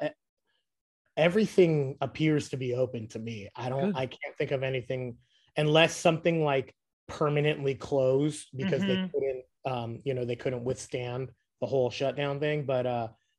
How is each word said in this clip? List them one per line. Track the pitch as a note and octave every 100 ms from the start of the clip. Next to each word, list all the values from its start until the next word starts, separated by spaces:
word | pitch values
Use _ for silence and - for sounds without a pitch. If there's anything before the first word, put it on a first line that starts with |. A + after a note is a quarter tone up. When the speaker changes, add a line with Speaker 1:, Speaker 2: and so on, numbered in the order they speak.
| D3+
Speaker 1:
e-, | - _ _ _ _ _ _ _ _ _ -
everything | E3 G3+ G#3 - F3 D#3 C3+ C#3
appears | C3+ - D#3 D3 D3
to | C3+
be | B2+ B2
open | B2+ A#2+ G#2+
to | A2+
me. | A#2 A2 G2 -
I | A#2+
don't, | C3+ F#3+
Speaker 2:
Good. | D3+
Speaker 1:
I | C3
can't | - C#3+ -
think | D3
of | C#3
anything | C3 C3 A#2 C3 B2+ A#2+ _ _ _ -
unless | D3+ D#3 E3 -
something, | F3+ D#3+ E3+ E3 D3+
like, | C3+ B2 - _ _ -
permanently | - D3+ D3 D3 D3+ C#3 C3+
closed | - C#3 C3 C3+ D3+ D3 - B2+
because | G3 D3+ G3
they | F#3+
Speaker 2:
Mm-hmm. | F#3
Speaker 1:
couldn't, | C#3+ C3+ B2+ - _ C3+
um, | B2 A#2 A#2 C#3
you | B2+
know, | B2
they | B2
couldn't | C#3 B2
withstand | B2 B2+ - C3 B2 B2 B2+ - _ _
the | A#2
whole | C3+ B2
shutdown | - C3+ C3 C#3+ C#3
thing. | D3+ D3+ C3+
But, | C3 B2
uh, | A#2+ A2+ - _